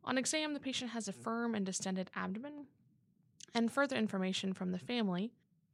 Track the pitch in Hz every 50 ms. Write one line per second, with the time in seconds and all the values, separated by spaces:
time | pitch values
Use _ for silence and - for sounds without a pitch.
0 | - - 254 262 254 262 - 311 311 302 294 285 277 269 254 - 254 240 226 233
1 | 214 - 190 - - 226 226 233 233 240 226 214 196 185 190 - - 190 190 185
2 | 185 180 - 196 185 185 190 220 247 285 294 294 285 262 _ _ _ _ _ _
3 | _ _ _ _ _ _ _ _ - - - 233 233 226 - - 277 277 269 247
4 | 220 208 - 190 185 190 190 - - 190 185 - 190 185 180 180 - - 240 247
5 | 226 196 180 175 196 240 - _ _ _ _ _ _ _